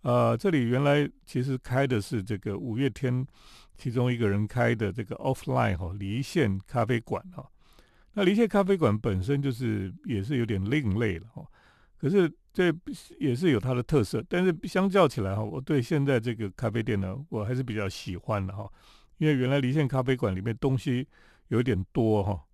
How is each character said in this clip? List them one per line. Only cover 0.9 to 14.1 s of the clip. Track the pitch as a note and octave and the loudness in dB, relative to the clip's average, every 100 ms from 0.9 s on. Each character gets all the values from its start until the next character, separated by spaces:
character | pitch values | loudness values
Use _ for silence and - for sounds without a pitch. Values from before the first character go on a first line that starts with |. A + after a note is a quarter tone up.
| D3 C#3+ - - | 2 0 -6 -8
其 | - | -4
实 | B2+ B2+ | -2 -4
开 | - B2+ C#3 | -2 0 2
的 | A#2 | 0
是 | G2+ A#2 | -2 -6
这 | G2 G#2 | -4 -6
个 | G#2+ G2 | -4 -6
五 | A#2 A2 | -6 -2
月 | C#3 | -2
天 | G#2 B2+ B2 C3+ _ - - - - | -2 -2 -2 -4 _ -20 -20 -20 -10
其 | C3 | -4
中 | A#2+ B2 | 0 0
一 | A#2+ | 2
个 | G#2+ | 2
人 | G2+ G#2+ | 2 0
开 | B2 A#2+ | 0 2
的 | A2 G#2 | 2 -2
这 | F#2+ | -4
个 | G#2+ - | -8 -4
Offline | C3+ C3 - B2+ A2+ F2+ | -4 -4 -2 0 0 0
哈， | E2+ G2 | -6 -6
离 | G2 A2 | -6 -4
线 | C3+ F3 A#2 F#2+ - | -2 0 0 0 -4
咖 | B2 | -2
啡 | A2+ A#2 | 0 -2
馆 | - G#2 F#3 | -2 -8 -8
哈。 | F3 - _ _ - _ _ _ | -18 -18 _ _ -20 _ _ _
那 | - | 2
离 | F#3+ | 2
线 | G#3 A3+ | 4 4
咖 | G#3 | 4
啡 | F#3+ G3 | 2 4
馆 | C3+ G#2+ | 2 2
本 | A#2 F#2+ | 0 -2
身 | F#2 C#3+ | 0 0
就 | C#3 | -2
是， | A#2 B2 G#2+ F#2+ - - | -2 -2 -2 -4 -8 -6
也 | A2 | -4
是 | G2+ C3+ | -2 -2
有 | A2+ | 0
点 | G2 G2 | -2 0
另 | D3+ A#2+ G2 | 0 0 0
类 | A2+ E2+ | 0 -2
了 | - | -10
哈。 | - - _ _ _ _ - | -18 -20 _ _ _ _ -6
可 | C#3+ | 0
是 | G3 E3 - _ | 4 2 -2 _
这 | - F3+ E3 - A3+ - - | 0 2 2 -6 -14 -16 -4
也 | C#3 B2 | -2 2
是 | F3+ | 2
有 | A#2 | 2
它 | B2+ B2 | 2 -2
的 | |
特 | A#2 D3 | 2 2
色， | G#2 | 2